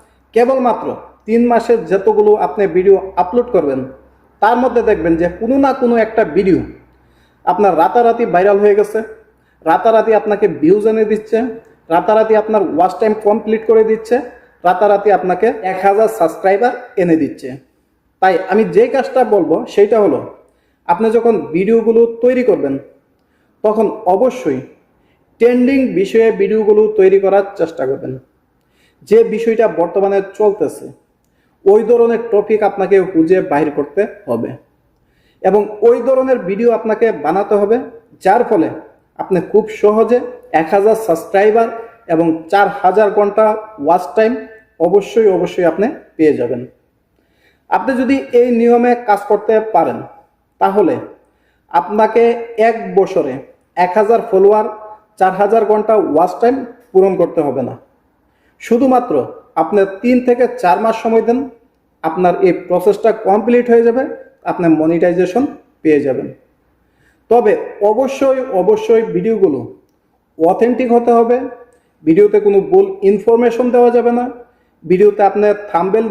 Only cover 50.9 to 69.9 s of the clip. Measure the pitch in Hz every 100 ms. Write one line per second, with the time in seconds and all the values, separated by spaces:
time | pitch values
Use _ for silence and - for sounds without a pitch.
50.9 | 123 - - _ _ _ _ _ 165 -
51.9 | 208 220 226 233 233 - - 226 226 196
52.9 | 180 185 185 143 131 - _ _ - 180
53.9 | 214 208 226 - 190 196 214 220 - -
54.9 | - _ - 190 180 202 226 208 214 214
55.9 | 220 156 143 240 - 233 269 254 - _
56.9 | 190 190 175 170 - 147 131 123 120 _
57.9 | _ _ _ _ _ _ _ - 233 262
58.9 | 254 - 147 113 - - - - 208 196
59.9 | - 240 247 247 240 240 - 180 185 220
60.9 | 220 233 226 214 254 269 - _ _ _
61.9 | _ 160 165 180 170 185 165 - 180 190
62.9 | 196 226 202 - 196 226 240 240 233 233
63.9 | 233 294 - - _ 175 165 170 156 156
64.9 | 170 180 175 180 - 143 - _ _ 160
65.9 | 147 143 131 139 - _ _ _ _ _
66.9 | _ _ _ - 233 214 175 - - 202
67.9 | 220 262 - 269 262 247 190 180 208 -
68.9 | 226 196 170 196 220 190 131 117 - _